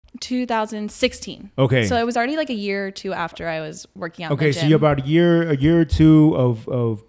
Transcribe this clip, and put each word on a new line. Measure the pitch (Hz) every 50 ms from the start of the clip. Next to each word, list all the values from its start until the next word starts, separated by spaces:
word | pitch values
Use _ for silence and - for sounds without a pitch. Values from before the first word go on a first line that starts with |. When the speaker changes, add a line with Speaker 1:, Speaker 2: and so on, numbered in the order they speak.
| _ _ - 240
Speaker 1:
Two | - - 254 247 247
thousand | 240 233 220 220 214 226 214 208 208
sixteen. | - - 262 247 - - - 196 - - - 202 - -
Speaker 2:
Okay. | 135 123 131 127 113
Speaker 1:
So | 190 247 233
it | 233
was | 240 233
already, | 240 233 262 302
like, | 320 311 269
a | 247
year | 208 202 202 196 196 196
or | 190
two | 196 - - 190 180
after | - 175 165 - - 170 165
I | 160 160
was | 156 156 165 185 - - _
working | 190 180 165 - - 170
out | 156 147
in | 127
the | 156
Speaker 2:
Okay, | 147 131
so | 165
Speaker 1:
gym. | 160 151
Speaker 2:
you're | 156
about | 147 151 151 147 139 131
a |
year, | 139 156 165 175 175 170 170 170 165
a | 151
year | 135 135 156 170 170
or | 165
two | - - - 156 156 156 156 151 156 165
of, | - 127 123 117 110 117 -
of | - 123 120 117 110 101 -